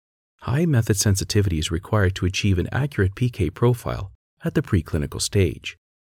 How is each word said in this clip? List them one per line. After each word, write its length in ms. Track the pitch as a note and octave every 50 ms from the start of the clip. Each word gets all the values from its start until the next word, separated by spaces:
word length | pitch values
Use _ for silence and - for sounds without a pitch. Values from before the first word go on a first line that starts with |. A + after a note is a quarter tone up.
| _ _ _ _ _ _ _ _
high 240 | - - A#2+ D3 F3+
method 320 | E3 D3 A#2 A2+ - G#2+
sensitivity 600 | - - G#2+ G2 - - - - G#2+ G2 F#2+ E2+ D#2
is 100 | D#2 -
required 460 | E2+ D#2+ - - - G#2+ G2 F2+ F#2+
to 100 | - F#2
achieve 320 | F2+ F#2+ - - C#3 F#2
an 100 | F2 E2+ -
accurate 420 | - - C#3+ C#3+ - - G2 F#2+ -
P 160 | - B2 B2
K 220 | A#2+ - F2+ D2+
profile 600 | - - A#2+ B2 B2 A#2+ - C2+ A#1+ A1+ G2 - - _ _ _ _ _ -
at 120 | E3 -
the 80 | D#3 -
preclinical 580 | - - F2 - - - D#2+ D2 C#2+ - -
stage, 560 | - - - G#2 F#2+ D2+ A#1 - - - - _ _ _ _ _